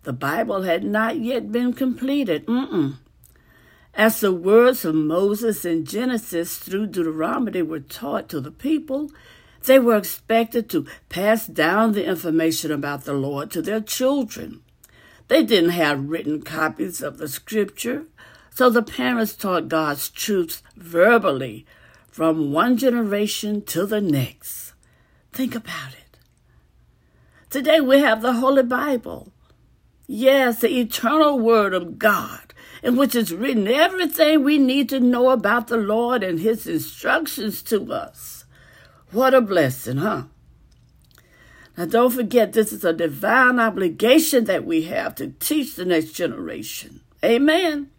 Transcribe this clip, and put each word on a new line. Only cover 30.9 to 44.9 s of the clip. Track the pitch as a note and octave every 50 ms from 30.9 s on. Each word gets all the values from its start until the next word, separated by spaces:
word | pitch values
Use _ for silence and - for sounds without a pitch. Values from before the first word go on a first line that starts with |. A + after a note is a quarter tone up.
| - - - A3+ C#4+ D#4 D#4 D4 C#4+ C4
Word | A3 A3+ A3+ A3 G3+ G3 F#3
of | F#3 F3+ E3+ - -
God, | - A3 - - - - - - - _ - - - - - -
in | - A#3 B3
which | B3 C#4 C4 -
is | B3 A3 - E3
written | F3+ A3+ C#4 C4+ A3 G3
everything | G3 A#3+ C#4+ D#4+ F4 F#4 F#4 F4+ D#4 - - D#4+ D4 D#4 D#4 C4
we | C#4 D4+ D4
need | C#4 B3+ C4 C#4 C#4 A3
to | C#4 C4+
know | B3 B3 B3 A#3+ B3 B3+
about | C4 A#3+ - G#3 A3 A#3+ A#3
the | - A#3+
Lord | A#3 G#3 G3 G#3+ A3+ A#3+ A#3+ B3+ B3 G3+
and | F#3 F3 D#3+
his | E3 A3 A#3 A3 - -
instructions | E3+ D#3 - - - - - - - D#4+ D#4+ - - - - A3 F#3 - -
to | - A#3 G3+ - - -
us. | - E2 - - - - - - - - _ _ _ - - _ - - _ _ _ _ _
What | - G#3 C4 C4 C4
a | C4
blessing, | A#3+ G3 G3+ F3 D#3 C3 B2+ - - - B2+
huh? | C#3 D#3 G#3 - - - - _ _ _ _ - _ _ _ _ _ _ _ _ _ _ _ _ _ _ _ _ _ - - - - - - _ -
Now, | F3
don't | D#3+ - A3+ A#3+ B3+
forget, | A#3 C4 B3 F#3+ - A#3+ A3 - -
this | A3 G#3+ G#3+ -
is | - -
a | F3 E3
divine | D#3+ E3+ D#3+ C#3 C#3 - G#3 A3+ B3+ C4 B3 B3 B3
obligation | A3+ A3+ F#3+ G3 F#3+ F3 D#3 - G#3 A3+ C4 D#4+ - - - B3+ A3+
that | G3+ F#3+ D3+ -
we | - E3 D#3+ D#3+
have | E3